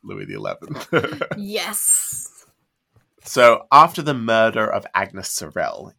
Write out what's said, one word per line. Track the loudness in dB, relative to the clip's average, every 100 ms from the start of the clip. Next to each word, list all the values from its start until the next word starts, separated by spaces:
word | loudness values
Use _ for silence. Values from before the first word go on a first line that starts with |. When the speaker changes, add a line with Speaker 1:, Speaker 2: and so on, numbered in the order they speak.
Speaker 1:
Louis | -16 -14 -12
the |
eleventh. | -10 -8 -10 -12 -14 -4
<laughs> | -2 -2 -6 -8 -8
Speaker 2:
Yes. | -8 -6 -6 -4 -2 -2 -2 -10 -14 -20 _ _ _ _ _ _ _ _
Speaker 1:
So, | -6 4 6 6 6
after | 6 8 4
the | -2 -2
murder | 2 4 4 2 -2
of | -2 -4 -4
Agnes | -4 -8 -10
Sorel | -8 -8 -4 -4 -6 -16